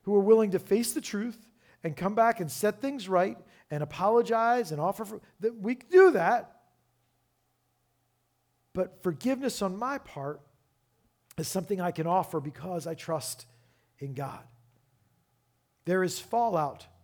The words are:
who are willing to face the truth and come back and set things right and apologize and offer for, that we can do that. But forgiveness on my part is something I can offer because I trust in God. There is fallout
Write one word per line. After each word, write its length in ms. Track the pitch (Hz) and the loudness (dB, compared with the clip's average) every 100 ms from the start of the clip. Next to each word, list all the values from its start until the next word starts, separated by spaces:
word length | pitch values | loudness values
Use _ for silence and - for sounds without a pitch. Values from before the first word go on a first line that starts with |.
who 120 | - | 2
are 60 | 202 | 2
willing 320 | 196 220 214 | 6 6 6
to 80 | 180 | -2
face 340 | - 202 233 | 0 0 0
the 60 | 311 | -4
truth 480 | - 202 233 220 - _ _ _ | -6 -6 -6 -10 -20 _ _ _
and 140 | 165 151 | -10 -4
come 200 | 180 214 | -2 2
back 260 | 226 226 | 2 2
and 100 | 160 | -6
set 300 | - 208 208 | -2 -2 -2
things 260 | 277 277 185 | -8 -6 0
right 300 | 185 190 233 - - _ | 0 0 -4 -18 -20 _
and 100 | 147 | -6
apologize 920 | 147 - 196 233 208 226 233 247 175 | -6 -2 2 4 4 2 2 2 -2
and 80 | 151 | -2
offer 240 | 170 202 208 | -2 -4 -10
for, 160 | 214 - _ | -12 -18 _
that 160 | 214 233 | -6 -4
we 200 | 202 254 | -4 -4
can 140 | - | 6
do 220 | 370 381 | 10 10
that. 500 | 240 170 220 - - _ _ _ _ _ _ _ _ _ _ _ _ _ _ _ _ _ _ _ _ _ | 8 2 0 -2 -20 _ _ _ _ _ _ _ _ _ _ _ _ _ _ _ _ _ _ _ _ _
But 280 | 180 180 - | -6 -6 -4
forgiveness 600 | 180 147 240 262 262 - | -6 -2 -2 -2 -2 -2
on 160 | 196 190 | -4 -4
my 220 | 247 277 | -6 -6
part 420 | - 147 139 147 _ _ _ _ _ _ _ _ _ - | -10 -10 -10 -10 _ _ _ _ _ _ _ _ _ -10
is 100 | 127 | -6
something 320 | 190 175 196 | -6 -4 -4
I 120 | 175 | -4
can 160 | - 160 | -4 0
offer 340 | 185 170 160 | 0 0 -6
because 440 | 143 - 175 175 165 | -8 -12 -8 -8 -8
I 80 | |
trust 520 | 160 - 160 - - - _ _ _ _ _ | -10 -6 -6 -6 -14 -18 _ _ _ _ _
in 140 | 139 | -12
God. 320 | 135 135 113 - - _ _ _ _ _ _ _ _ _ _ _ _ - | -8 -10 -12 -20 -20 _ _ _ _ _ _ _ _ _ _ _ _ -2
There 180 | 185 | 0
is 160 | 185 180 | 0 -4
fallout 680 | - 226 233 175 147 117 - _ | -4 0 0 0 -2 -6 -20 _